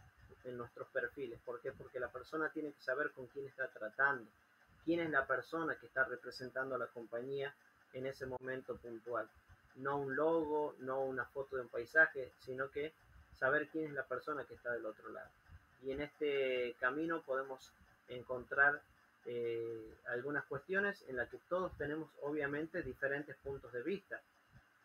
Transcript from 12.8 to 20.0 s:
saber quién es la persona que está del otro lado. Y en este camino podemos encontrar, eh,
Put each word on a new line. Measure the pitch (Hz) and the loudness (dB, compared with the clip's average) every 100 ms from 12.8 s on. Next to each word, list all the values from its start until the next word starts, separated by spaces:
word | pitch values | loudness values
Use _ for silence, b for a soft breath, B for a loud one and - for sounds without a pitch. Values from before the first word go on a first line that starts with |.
| 151 - - - - - | -4 -6 -20 -20 -20 0
saber | 131 147 147 | 4 4 2
quién | 160 156 | -2 -2
es | |
la | 139 - | -2 -2
persona | - - 147 120 | -4 -2 -4 -6
que | 120 | -6
está | 120 | -2
del | 117 110 | -2 -2
otro | - 110 | -8 -10
lado. | 107 98 - - - - - | -10 -12 -16 -20 -20 -20 -10
Y | 131 | -4
en | 135 | -4
este | 147 - 151 139 131 127 123 120 | -4 -2 2 4 4 4 0 2
camino | 127 143 165 165 | 2 2 2 0
podemos | 143 131 135 131 - - - - - | 0 -2 -2 -6 -12 -20 -20 -20 -12
encontrar, | 123 120 127 120 135 143 147 - - - _ - | -10 -4 -6 0 6 8 6 -2 -20 -20 _ -6
eh, | 120 117 117 113 113 110 - | -2 0 0 -2 -4 -10 -12